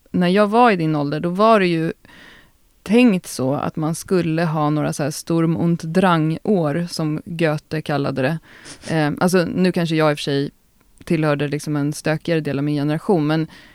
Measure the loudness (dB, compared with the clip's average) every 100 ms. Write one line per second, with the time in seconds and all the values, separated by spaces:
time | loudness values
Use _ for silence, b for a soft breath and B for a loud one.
0 | _ 0 2 4 4 4 4 4 0 0
1 | -2 -4 -4 2 4 4 4 0 -2 -6
2 | -14 b b b b b _ _ 0 4
3 | 6 4 -2 -4 -2 -2 -4 -4 -4 -4
4 | -2 0 0 0 0 0 0 0 -2 -2
5 | -4 -6 -2 0 0 2 0 0 0 2
6 | 2 2 0 -2 0 0 0 -2 -4 -4
7 | -4 -6 -8 -2 -2 -2 -4 -8 -4 -2
8 | -2 -2 -2 -2 B B B B B 0
9 | 0 2 2 2 0 0 0 2 0 2
10 | 2 0 -2 -2 -4 -8 _ _ _ _
11 | -4 0 2 0 -2 -4 -4 -2 -2 -4
12 | -4 -4 -2 -2 -2 -4 -2 -2 -2 -2
13 | 0 2 2 0 -2 b b